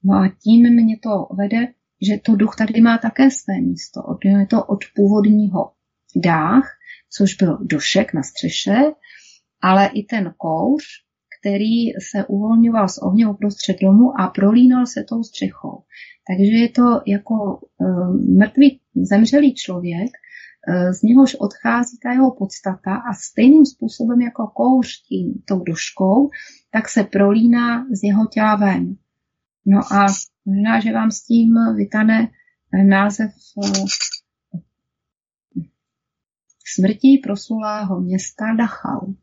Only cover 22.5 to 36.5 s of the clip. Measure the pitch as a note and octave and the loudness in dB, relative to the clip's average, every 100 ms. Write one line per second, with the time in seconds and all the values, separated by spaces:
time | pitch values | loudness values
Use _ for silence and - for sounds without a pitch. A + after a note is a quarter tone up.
22.5 | - G3 F#3+ - F#3+ B3 G3+ - - A#3+ | -8 -10 -8 -8 -8 -8 -12 -10 2 6
23.5 | D#4 C#4 - A3+ - A#3 A#3+ A#3+ - G#3+ | 6 4 0 -12 -6 -2 -2 -2 -6 -10
24.5 | - A#3 C4 A#3+ - _ F#3+ F3 - - | -2 0 0 0 -8 _ -8 -6 -10 -6
25.5 | F#3+ F3+ E3 - - F#3+ A3 C#4+ - - | -6 -4 -8 -10 -4 0 2 0 -4 -20
26.5 | _ _ A3 G#3+ - G3+ G3 G3+ G#3+ A#3 | _ _ -8 -4 -4 -2 0 2 4 2
27.5 | A#3+ A#3+ A#3 C4 G3+ G3+ G3+ A3 - G#3+ | 2 0 -4 -6 -4 0 0 0 0 0
28.5 | G#3 G3+ F3+ F3+ G3 _ _ _ _ _ | 2 0 0 -4 -8 _ _ _ _ _
29.5 | _ - G3 - G3+ G3 G3 - _ - | _ 0 0 2 0 0 -2 -10 _ -6
30.5 | G3 G#3+ A3+ A3 A3 A3 A3 - A#3 A3+ | -2 0 -2 -2 -2 -4 -4 -2 2 4
31.5 | A3+ A3+ G#3+ G3+ G#3+ A3 A3 A3+ _ _ | 2 2 -2 -4 0 0 0 -2 _ _
32.5 | _ _ F#3+ G3 G3 G3+ G#3 G#3+ _ _ | _ _ 2 4 4 0 -4 -8 _ _
33.5 | - G3+ G3 F#3+ - - - _ _ _ | -8 -6 -4 -6 -8 -10 -12 _ _ _
34.5 | F3 _ _ _ _ _ _ _ _ _ | -18 _ _ _ _ _ _ _ _ _
35.5 | - D#3+ _ _ _ _ _ _ _ _ | -14 -14 _ _ _ _ _ _ _ _